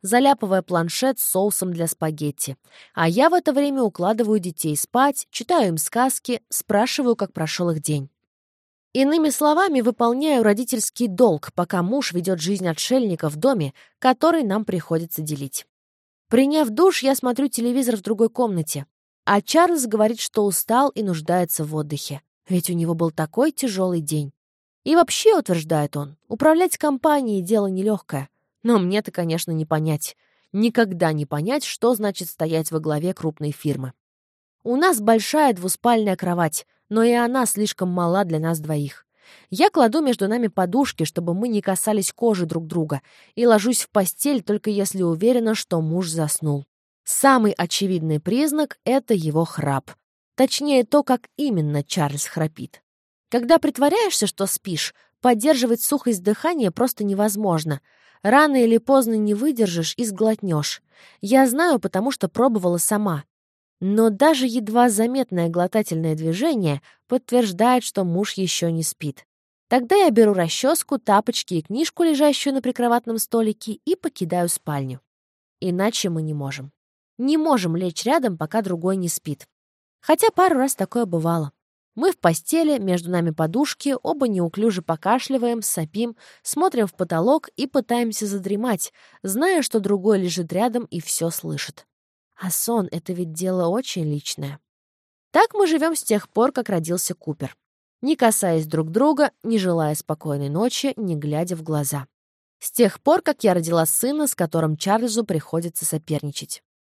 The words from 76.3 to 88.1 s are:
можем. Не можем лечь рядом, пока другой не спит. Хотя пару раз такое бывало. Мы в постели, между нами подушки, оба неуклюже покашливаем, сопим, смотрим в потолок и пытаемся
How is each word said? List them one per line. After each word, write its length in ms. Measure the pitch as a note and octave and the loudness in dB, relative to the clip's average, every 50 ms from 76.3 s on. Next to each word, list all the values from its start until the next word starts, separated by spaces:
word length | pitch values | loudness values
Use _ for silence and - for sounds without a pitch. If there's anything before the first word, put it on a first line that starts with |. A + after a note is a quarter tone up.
можем. 400 | D3+ D3 C#3 C3+ C#3 C#3 C3 D3 - _ _ _ _ _ _ _ _ - | -6 -6 -6 -8 -8 -10 -14 -16 -20 _ _ _ _ _ _ _ _ -4
Не 180 | B3 C#4 D#4 | -2 0 0
можем 400 | D#4 D#4 D#4+ C#4 A3 F3+ E3 E3 | 2 2 2 2 2 0 0 -2
лечь 280 | F3 F#3 F3+ - - - | -2 -4 -4 -6 -4 -2
рядом, 340 | A#3 D4+ E4 B3+ A3 F3 D#3+ | 0 0 2 0 -2 -4 -4
пока 240 | D#3+ - - A3+ | -6 -4 -4 -2
другой 340 | G3+ F#3+ F3 E3 E3+ F#3 G3 | -2 -2 -4 -2 -2 -2 -2
не 120 | F#3+ F3 E3+ | -2 -2 -4
спит. 380 | - - - D#3 C#3+ - - _ _ _ _ _ _ _ _ _ _ _ | -6 -6 -8 -8 -10 -10 -12 _ _ _ _ _ _ _ _ _ _ _
Хотя 300 | - - D#4+ - A4 A4+ | 0 0 2 4 2 2
пару 260 | - - F#4 F#4 D#4+ | 2 4 2 2 2
раз 180 | B3+ C4 C4+ - | 2 0 -2 -2
такое 300 | - F#3+ - - A#3+ A#3 | -4 -6 -4 -2 -2 -2
бывало. 480 | F3+ E3+ E3 D#3+ E3 E3+ E3 D3+ C#3+ - _ _ _ _ _ _ _ - G#3+ | -2 -2 -2 0 0 -2 -2 -4 -6 -10 _ _ _ _ _ _ _ -6 -2
Мы 140 | D4 F#4+ | 0 0
в 60 | - - | 0 2
постели, 600 | - - - - - - D#4 E4 E4 D4+ C#4+ A#3+ | 2 0 0 0 -2 -2 0 2 2 2 0 0
между 320 | G3 F#3+ F3+ F3 E3+ F3 | 0 0 -2 -2 -2 -2
нами 200 | F3+ E3+ E3+ E3 | -2 -2 0 -2
подушки, 640 | D#3 E3 D#3+ D#3+ F3 B3+ D4 - - - - C#4+ C4 - - | -2 -2 -2 -2 0 0 -2 -2 -4 -4 -4 -4 -4 -2 -2
оба 240 | - D#4+ C#4+ C4+ A#3 | -4 -2 0 0 0
неуклюже 540 | G3+ F3+ F3 E3 - G3 A3 A3+ F#3 F#3 | 0 0 -2 -2 -2 0 0 0 0 -2
покашливаем, 800 | - - E3 - - F#3+ A#3 C4 - - C4+ B3 A#3+ A#3+ A#3 A3+ | -4 -6 -6 -2 0 0 0 0 0 -2 -2 -2 -2 -2 -2 -4
сопим, 520 | G#3+ - - F3 D#3+ D#3 - G#3 A#3+ A#3 A3+ _ - - - _ - | -4 -4 -4 -4 -6 -4 -4 -4 -4 -4 -6 _ -20 -20 -20 _ -10
смотрим 420 | - - D4 F4 F#4+ - A#3+ G#3 | -6 -2 0 0 0 2 0 -2
в 80 | F#3 - | -2 -2
потолок 540 | - F#3 E3+ F3 D#3+ F3 B3 D4 D#4 - - - | -4 -4 -2 -2 0 2 2 2 0 -2 -6 -8
и 100 | - C4+ | -8 -6
пытаемся 580 | C4 - C4+ - - A#3+ A#3+ A#3+ A3+ | -2 -2 -2 0 0 0 -2 -2 -2